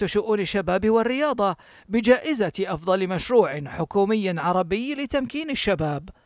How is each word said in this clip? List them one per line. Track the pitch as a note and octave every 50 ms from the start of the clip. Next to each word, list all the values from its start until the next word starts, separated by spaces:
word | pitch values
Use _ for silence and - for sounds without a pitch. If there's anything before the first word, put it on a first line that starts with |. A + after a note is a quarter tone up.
| G#3
شؤون | F3+ - G#3 - A3 G#3+ G#3
الشباب | F#3 D#3 - G3+ F3 F3 F3+ F#3+ F#3 A3
والرياضة | A3 A3+ A3+ A#3+ B3+ C4+ D4+ D4+ - - G3+ G3 E3 - - - - - - -
بجائزة | F#3+ A#3+ G#3+ A3+ B3+ - - D#4 D4+ A#3 G3+ D#3+ - -
أفضل | F#3+ F#3 F#3 D3+ E3 F#3 F#3 F#3+ F#3 F3+
مشروع | F#3 E3 - - B3+ A#3 F#3+ C#3+ C#3 D3+ C#3+
حكومي | B2+ - - E3 - - G3+ G3 G3+ A3 G#3+ G3 F#3 F3 D#3+
عربي | C#3+ F3 F3+ F#3 F3+ E3 G3 A3 B3 C#4 D4
لتمكين | C4+ C#4+ - - C#4 C4+ A#3 - D4 D#4+ D#4
الشباب | C#4 - - G#3+ F#3+ D3 D#3 D3+ D3 C#3+ D#3+ - - _ _